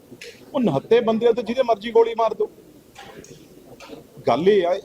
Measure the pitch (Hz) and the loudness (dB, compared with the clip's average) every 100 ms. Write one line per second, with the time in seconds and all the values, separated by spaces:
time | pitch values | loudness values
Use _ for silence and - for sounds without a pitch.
0 | - - - - - 285 208 135 - 226 | -20 -20 -20 -20 -8 -2 0 -2 2 2
1 | 220 226 233 226 214 247 240 214 226 226 | 2 0 0 0 -4 -4 -2 -2 0 2
2 | 226 226 226 220 214 - - - _ - | 2 0 -2 -2 -6 -8 -20 -20 _ -20
3 | - - - - - - - - - - | -20 -20 -20 -20 -20 -20 -20 -20 -20 -20
4 | - - 131 120 185 208 170 185 | -20 -6 -2 2 4 2 2 -4